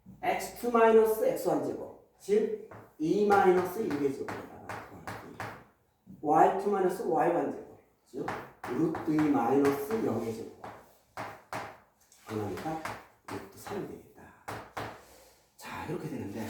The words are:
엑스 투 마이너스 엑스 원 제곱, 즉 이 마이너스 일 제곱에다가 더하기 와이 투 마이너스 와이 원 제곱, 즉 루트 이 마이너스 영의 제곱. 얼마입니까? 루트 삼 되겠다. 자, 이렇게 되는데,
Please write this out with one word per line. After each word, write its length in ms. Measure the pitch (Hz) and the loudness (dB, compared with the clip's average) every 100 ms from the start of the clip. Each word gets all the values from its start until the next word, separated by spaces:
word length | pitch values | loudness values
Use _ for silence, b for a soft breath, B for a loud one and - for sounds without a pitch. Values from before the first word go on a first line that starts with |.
| - - | -20 -6
엑스 360 | 359 - - - | -2 -2 -4 -8
투 120 | 247 | 0
마이너스 520 | 233 226 226 220 - - | 6 8 8 8 4 0
엑스 220 | - 180 | 0 0
원 160 | - - | 0 0
제곱, 460 | - - - _ _ | -6 -10 -16 _ _
즉 480 | - 208 208 - - - - - | 0 2 2 -2 -10 -18 -18 -4
이 280 | 156 196 208 | 0 4 6
마이너스 520 | - 185 180 - - | 6 8 6 2 -2
일 80 | - | -2
제곱에다가 760 | 143 139 - - - - - - | 0 0 -2 -6 -10 -12 -16 -14
더하기 720 | - - - - - - - - - - _ _ _ - - | -14 -14 -16 -14 -14 -14 -12 -12 -14 -20 _ _ _ -20 -6
와이 380 | 151 - 185 190 | 2 6 6 4
투 120 | 202 | 0
마이너스 320 | 196 180 - | 2 2 0
와이 280 | - 156 160 | 0 2 2
원 220 | 170 143 | 2 0
제곱, 240 | - - - _ _ _ | -4 -12 -20 _ _ _
즉 200 | - - - - - - 123 | -10 -8 -8 -10 -14 -6 0
루트 360 | 160 - 160 | 0 0 0
이 180 | 156 151 | 2 4
마이너스 640 | 131 123 139 139 139 - 113 | 2 2 4 4 2 -2 -2
영의 300 | - 113 113 | -2 -2 -4
제곱. 240 | - - - - - - _ _ - - - - - - - _ _ _ - - | -6 -10 -14 -16 -18 -20 _ _ -14 -14 -14 -12 -10 -10 -14 _ _ _ -20 -8
얼마입니까? 520 | 110 104 - 156 160 - - - _ - | -6 -4 -6 -6 -6 -6 -10 -14 _ -12
루트 260 | - - - | -12 -12 -16
삼 280 | - 202 147 | -10 -8 -6
되겠다. 340 | - - - - - - - - - - - b b b b b - | -10 -18 -20 -20 -18 -14 -12 -12 -10 -10 -12 b b b b b -20
자, 280 | - 123 - | -14 -10 -8
이렇게 220 | 165 156 | -6 -6
되는데, 380 | 127 98 107 107 | -8 -8 -8 -8